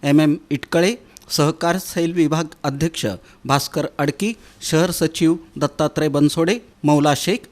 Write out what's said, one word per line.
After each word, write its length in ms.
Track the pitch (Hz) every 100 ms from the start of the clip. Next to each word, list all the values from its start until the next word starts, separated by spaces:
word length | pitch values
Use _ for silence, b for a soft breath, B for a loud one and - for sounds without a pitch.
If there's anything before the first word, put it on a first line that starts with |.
एम 160 | 143 147
एम 160 | 156 151 -
इटकळे, 460 | 147 - 165 180 240 B B B
सहकार 480 | - 151 160 170 180
सेल 340 | - - 170
विभाग 320 | 175 151 156 156 -
अध्यक्ष 420 | 147 139 160 - 113 92 b b 127
भास्कर 400 | 139 - - 143 -
अडकी, 360 | 143 - 208 226 b b
शहर 300 | - 156 175
सचिव 440 | 170 160 - 160 165 - -
दत्तात्रय 520 | 143 - 151 - 151
बनसोडे, 520 | 143 147 165 165 233 - _
मौला 300 | 147 151 147 143
शेख 200 | - 220 -